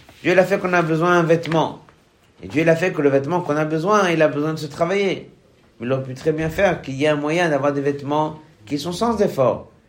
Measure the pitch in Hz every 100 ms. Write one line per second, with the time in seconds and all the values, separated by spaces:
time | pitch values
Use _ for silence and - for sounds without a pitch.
0 | - - 156 180 175 196 185 180 165 160
1 | 175 175 165 165 151 160 151 - - -
2 | _ _ _ _ 95 123 165 160 185 165
3 | 143 139 139 175 - 147 156 160 170 208
4 | 185 160 156 143 156 156 151 - 170 196
5 | 196 147 - - _ _ _ - 120 135
6 | 131 127 160 156 160 156 196 165 - 135
7 | 151 147 147 165 175 143 143 143 139 143
8 | 139 151 156 - - _ - 143 170 175
9 | 233 214 202 - 123 98 - _